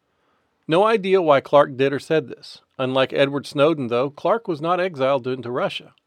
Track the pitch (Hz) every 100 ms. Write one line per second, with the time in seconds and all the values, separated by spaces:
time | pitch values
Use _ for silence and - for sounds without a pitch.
0 | _ _ _ _ _ _ - 165 214 226
1 | 190 190 160 135 - 143 147 127 139 139
2 | - 160 131 - - - _ - 127 131
3 | 135 - 139 139 - 147 147 156 120 120
4 | 139 - 170 226 208 151 165 180 185 143
5 | 131 139 123 131 120 127 185 - - _